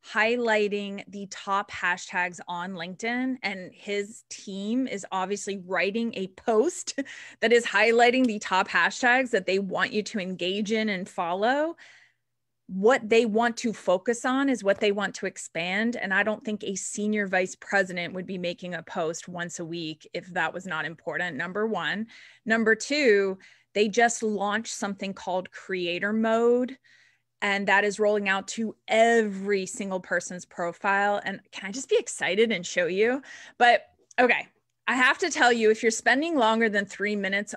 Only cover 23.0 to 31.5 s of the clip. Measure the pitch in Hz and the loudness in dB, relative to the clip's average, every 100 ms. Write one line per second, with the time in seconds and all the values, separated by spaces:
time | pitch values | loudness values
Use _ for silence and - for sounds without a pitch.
23 | 269 202 196 190 - _ _ 196 214 214 | 6 6 4 -2 -12 _ _ 0 2 4
24 | 233 - 220 202 202 208 226 - 202 196 | 4 4 -2 -2 0 -2 -4 -6 -6 -6
25 | 196 190 - 180 185 - - 185 175 175 | -8 -8 -4 -4 -4 -12 -8 -4 -2 -2
26 | 202 220 226 226 233 247 254 262 _ _ | -2 0 2 2 4 2 0 -6 _ _
27 | _ _ _ - 202 202 202 196 208 196 | _ _ _ -6 -2 -2 2 2 2 2
28 | 208 208 202 196 190 - 220 - - 220 | 2 2 0 -2 -4 -6 -6 -6 0 4
29 | 233 233 214 190 196 202 185 - 196 185 | 6 6 2 -2 -2 -2 -2 -8 -6 -6
30 | - 180 - 180 - - 175 170 202 196 | -2 -4 -4 -12 -12 -8 -6 -4 0 2
31 | 202 208 - 196 _ | 2 0 -2 -10 _